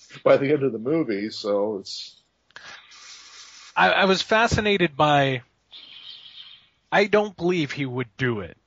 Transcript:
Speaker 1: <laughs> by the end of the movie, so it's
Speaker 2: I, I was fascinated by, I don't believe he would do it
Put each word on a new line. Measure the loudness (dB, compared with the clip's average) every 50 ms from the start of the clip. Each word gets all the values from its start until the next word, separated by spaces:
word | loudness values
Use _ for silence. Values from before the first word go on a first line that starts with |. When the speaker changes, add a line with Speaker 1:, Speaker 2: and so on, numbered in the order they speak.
Speaker 1:
<laughs> | -20 _ -20 -2 2
by | 4 4 4
the | 4 2 0
end | 0 0
of | -2 -4
the | -4
movie, | -4 -2 -2 -2 -2 -2 -4 -4 -4 -8
so | -10 -8 -4 -2 0 0 0 -2 -4 -6
it's | -10 -12 -14 -14 -16 -18 -20 _ _ _ _ _ _ _ _ -20 -20 -20 -20 -20 -20 -20 -20 -20 -20 -20 -20 -20 -20 -20 -20 -20 -20 -20 -20 -20 -20 -10 -2
Speaker 2:
I, | 0 2 2 4
I | 2 2
was | 2 2 0 0
fascinated | 0 2 2 2 2 0 0 0 0 2 2 0 -2 2
by, | 2 2 4 4 4 4 2 0 -4 -8 _ _ _ _ _ -20 -20 -20 -20 -20 -20 -20 -20 -20 -20 -20 -20 -20 -20 -20 -20 -20 -20 _ _ _ _ _ _
I | 0 2 2
don't | 4 2 2 2 0 -4
believe | -4 -2 0 0 0 -2 -2
he | -4 -6 -6
would | -6 -4 -6 -6 -8 _
do | -4 -2 -2 -2 -2
it | -6 -10 -14 -20 _